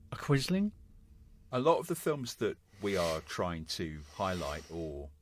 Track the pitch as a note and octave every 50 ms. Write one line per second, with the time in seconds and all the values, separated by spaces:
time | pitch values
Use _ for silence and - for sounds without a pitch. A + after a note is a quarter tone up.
0 | - - - - - - C#3+ C#3 C3+ - F3+ F#3+ G3+ G#3 - - - - - -
1 | - - - - - - - - - - - B2 B2+ D#3 E3 - E3+ E3+ E3+ -
2 | - E3+ D3+ C#3+ B2+ A#2 - - A#2 G2+ - - _ _ - G2 G2+ G2+ G2 F#2
3 | E2+ E2 D#2+ D#2 - - - - G2 F2 E2+ D#2+ D#2+ - - - F2 D#2+ D#2 D2+
4 | D2+ - - - G2+ F#2+ F#2 F2+ D#2 C#2+ D2 D#2 D2+ - E2 E2+ E2 D#2 C#2+ C#2+
5 | C#2+ C#2+ C#2+ -